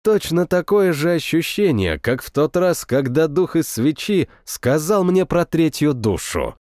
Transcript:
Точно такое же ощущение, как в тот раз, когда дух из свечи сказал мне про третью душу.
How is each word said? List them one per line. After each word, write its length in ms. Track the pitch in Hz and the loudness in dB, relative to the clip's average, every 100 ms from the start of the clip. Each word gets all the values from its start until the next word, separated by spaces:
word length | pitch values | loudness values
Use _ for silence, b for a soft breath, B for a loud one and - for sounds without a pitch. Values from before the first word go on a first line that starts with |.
Точно 420 | 214 208 - 170 175 | 0 0 0 -2 0
такое 480 | 180 - 202 190 | -2 2 2 2
же 200 | 147 165 | 2 0
ощущение, 840 | 170 - 165 160 - 202 117 92 78 | -2 0 -2 -2 0 2 2 0 -2
как 220 | - 127 | -2 -4
в 100 | - | -2
тот 260 | - 156 180 | -2 0 2
раз, 280 | 180 160 - | 0 0 -2
когда 420 | 131 131 135 160 | -2 0 0 0
дух 280 | 143 185 165 | 0 0 -2
из 140 | 151 | -4
свечи 580 | - 135 156 - 196 131 b | -2 -2 -2 -2 -2 -2 b
сказал 600 | - - 123 151 156 208 | -16 -4 0 0 2 2
мне 220 | 180 185 180 | 2 2 2
про 200 | 170 170 | 0 0
третью 480 | 160 160 - 151 | 0 0 2 0
душу. 640 | 127 110 87 - 85 62 - | 0 0 -2 -4 -4 -6 -8